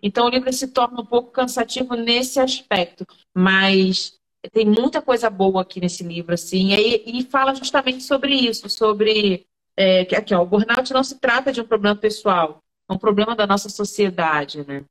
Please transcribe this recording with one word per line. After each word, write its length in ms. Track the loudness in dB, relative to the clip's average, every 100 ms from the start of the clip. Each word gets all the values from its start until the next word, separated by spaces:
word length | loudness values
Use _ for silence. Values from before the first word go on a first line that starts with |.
Então, 220 | -2 0 2
o 40 |
livro 220 | 2 -2
se 160 | -4 -4
torna 320 | 0 -2 -2
um 60 | -2
pouco 260 | -2 -2
cansativo 640 | -4 -4 -2 -4 -4 -6 -4
nesse 460 | -2 0 0 0
aspecto, 640 | 0 -2 -4 -4 -4 _ -16 _ _
mas 880 | 0 2 4 4 4 2 0 -6 _ _ _ -4
tem 140 | 0 4
muita 360 | 4 2 -2
coisa 280 | 0 0 0
boa 320 | 0 0 2
aqui 180 | -2 -4
nesse 240 | -4 -4
livro, 300 | -10 -10 -4
assim, 400 | -6 -2 0 2
e, 460 | 2 2 0 -4 -8
e 40 |
fala 320 | -2 0 0 -2
justamente 480 | -2 -2 -2 -6
sobre 300 | -2 -2 0 0
isso, 340 | 0 -2 -8
sobre, 760 | 0 0 2 2 2 2 0 _ _ _ 0
é, 280 | 4 4 2
que 100 | -2
aqui, 200 | 0 0
ó, 60 |
o 40 | 2
burnout 460 | 2 2 0 0
não 100 | 0
se 120 | -2 -2
trata 320 | 0 0 0
de 100 | -4
um 40 | -2
problema 300 | 0 0 0
pessoal, 680 | -2 -2 0 2 0 -4 _ _ _
é 60 |
um 40 | -2
problema 380 | 0 2 2 2
da 120 | 2
nossa 220 | 2 -2
sociedade, 960 | -8 -8 0 0 2 0 0 -2 -10 -10
né? 160 | -10 -12